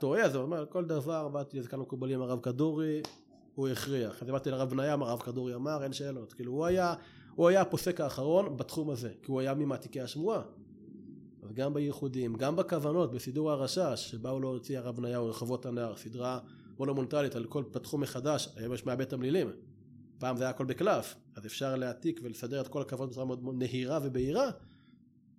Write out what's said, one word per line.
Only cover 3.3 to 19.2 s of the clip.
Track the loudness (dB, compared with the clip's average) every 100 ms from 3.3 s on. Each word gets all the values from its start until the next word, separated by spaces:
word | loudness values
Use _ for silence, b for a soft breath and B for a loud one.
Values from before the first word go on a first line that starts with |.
| -20 -12
הוא | -2 0
הכריע." | 0 0 0 0
אחרי | -4 -2
זה |
באתי | -2 0
לרב | 0 0
בניה, | 2 2
אמר, | 2 2
"הרב | -2
כדורי | -2 -2 -2
אמר, | -2 -2 0
אין | -2
שאלות." | -4 -4 -6 -8
כאילו, | -8 -4
הוא | 0
היה, | 4 4 4 2 B B B
הוא | 6 8
היה | 10
הפוסק | 6 2 0 0
האחרון | 0 0 4 6 4 -2
בתחום | -2 -2 -2
הזה, | -2 -4 -8
כי | -2
הוא | 0
היה | 0
ממעתיקי | 0 0 -2 -4 -6
השמועה. | -6 -2 0 0 -2 -12 -18 -18 -16 -16 -16 -18 -18 -16
אז | -10
גם | -2 0
בייחודים, | 2 0 0 -2 0 0
גם | 2 2 2
בכוונות, | 2 2 2 2 2
בסידור | 0 -4 0 2
הרשש, | 2 2 2 2 0 -4
שבאו | -6 -2 -2
להוציא | 0 -2 -4 -4
הרב | -4 -4
בניהו, | -2 0 0
רחובות | -2 -2 -2 -2
הנהר, | -2 -2 -6
סדרה | -10 -4 -2 -4 B B B -4
מונומנטלית | 0 0 2 2 2 0
על |
כל, | -2 -2 -2
פתחו | -6 -2 -2
מחדש, | -2 -2 0 0 0 -6
היום | -4
יש | -2 -2
מאה | -2
בית | -2
תמלילים. | 0